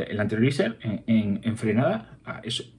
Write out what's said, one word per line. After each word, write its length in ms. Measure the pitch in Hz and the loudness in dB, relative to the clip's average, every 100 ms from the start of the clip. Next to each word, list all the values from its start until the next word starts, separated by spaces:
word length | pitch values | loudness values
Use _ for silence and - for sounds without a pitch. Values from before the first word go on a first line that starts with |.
| - | -2
el 100 | - | -2
anteriorizer 580 | 104 110 131 139 226 - | 0 2 2 4 0 -2
en, 240 | 113 98 - | -6 -4 2
en, 340 | 113 104 98 | 2 4 0
en 120 | 113 107 | -2 0
frenada, 600 | 110 104 156 220 - - | 2 2 2 0 -6 -14
ah, 160 | - 117 | -14 -10
eso, 220 | - - - | -6 -8 -8